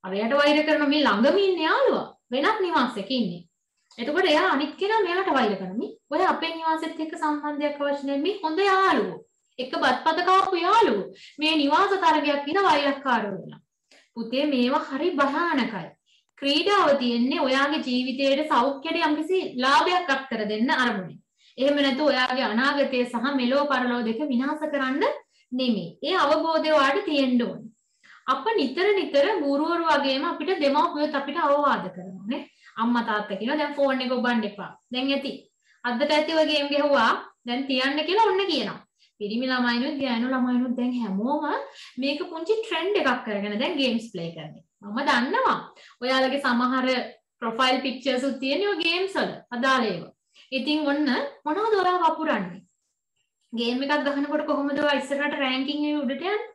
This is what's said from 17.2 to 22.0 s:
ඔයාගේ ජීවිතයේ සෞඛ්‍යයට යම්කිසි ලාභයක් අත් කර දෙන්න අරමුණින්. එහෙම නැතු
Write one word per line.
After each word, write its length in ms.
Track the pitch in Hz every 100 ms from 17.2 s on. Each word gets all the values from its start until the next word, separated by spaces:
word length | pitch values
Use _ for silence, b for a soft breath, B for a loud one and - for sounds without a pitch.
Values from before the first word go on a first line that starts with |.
| 254 330
ඔයාගේ 420 | 269 269 277 311
ජීවිතයේ 640 | - 247 254 247 277 277 302
සෞඛ්‍යයට 540 | 269 262 277 330 330
යම්කිසි 380 | 320 302 311 370 311
ලාභයක් 560 | 247 262 294 359 359 339
අත් 120 | 262
කර 180 | - 214
දෙන්න 260 | 202 214 247
අරමුණින්. 460 | 294 240 202 170 - _ _ b -
එහෙම 180 | 269 285
නැතු 300 | 277 254